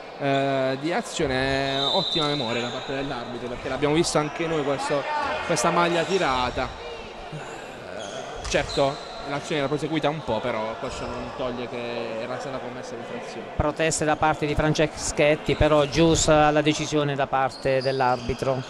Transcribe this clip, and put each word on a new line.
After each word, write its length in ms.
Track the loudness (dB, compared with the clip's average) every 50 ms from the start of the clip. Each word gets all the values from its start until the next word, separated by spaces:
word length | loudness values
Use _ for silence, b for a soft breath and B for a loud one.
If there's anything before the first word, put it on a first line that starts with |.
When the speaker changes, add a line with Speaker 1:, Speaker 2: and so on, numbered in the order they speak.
| -14 -14 -8 -4
Speaker 1:
eh, 580 | -2 0 2 2 2 2 2 2 0 0 0 -2
di 120 | -2 -2
azione. 880 | -2 -2 -2 -4 -2 -2 0 0 0 0 0 0 0 0 0 0 0 0
Ottima 460 | 0 0 0 0 0 0 0 0 0
memoria 360 | 0 0 0 -2 -2 -2 -2
da 60 | -2 -4
parte 260 | -4 -6 -6 -4 -4
dell'arbitro, 540 | -4 -4 -4 -6 -6 -6 -8 -8 -8 -8 -8
perché 200 | -8 -6 -4 -4
l'abbiamo 260 | -2 0 2 4 4
visto 240 | 4 2 2 2 0
anche 280 | 0 0 -2 -4 -2
noi 160 | -2 0 0
questo, 400 | 0 0 0 -2 0 0 -2 -2 -2 -2 -2 -2 -2 -2 -4 -4 -2
questa 240 | -2 0 2 2 2
maglia 320 | 4 4 2 2 2 0 0
tirata. 640 | 0 0 2 2 2 2 0 0 -2 -2 -2 -4 -4 -6 -10 -12 -12 -12 -12 -12 -14 -14 -14 -12 -12
Eh, 1160 | -12 -12 -12 -12 -12 -12 -12 -14 -14 -14 -12 -12 -10 -10 -10 -10 -10 -10 -10 -10 -10 -10 -4 -2
certo 560 | 0 0 0 0 2 2 2 2 2 -2 -8 -10 -10 -10 -8 -6
l'azione 300 | -6 -6 -4 -4 -2 -2
era 80 | 0 0
proseguita 400 | 0 -2 -2 -2 0 0 0 0
un 160 | 0 -2 -2
po', 160 | -2 -2 -2
però 340 | 0 -2 -2 -2 -2 -4 -6 -6
questo 240 | -8 -8 -6 -6 -8
non 240 | -6 -6 -8 -8 -8 -6
toglie 320 | -6 -4 -4 -4 -6 -6 -6
che 540 | -6 -6 -6 -6 -6 -6 -6 -6 -6 -6
era 160 | -6 -6 -6 -6
stata 180 | -6 -6 -8 -8
commessa 360 | -8 -8 -10 -10 -10 -10 -10
l'infrazione. 520 | -10 -10 -10 -10 -10 -10 -10 -10 -10 -10 -6 -2
Speaker 2:
Proteste 480 | 0 0 0 0 2 2 2 2 2 2
da 100 | 2 2
parte 300 | 4 4 2 4 2 0
di 80 | 0 2
Franceschetti, 1000 | 2 2 4 4 4 4 2 2 -4 -6 -2 2 4 6 6 6 4 2 0 2
però 300 | 4 6 6 6 6 6
giusta 680 | 4 4 6 6 6 6 6 6 6 6 8 8 6
la 120 | 6 6
decisione 520 | 4 4 2 2 0 0 0 2 2 2 2
da 120 | 0 0
parte 540 | 0 2 2 2 0 -2 -2 0 2 2 2
dell'arbitro. 800 | 2 2 2 4 4 4 2 2 0 -4 -4 -2 0 0 0 0 -4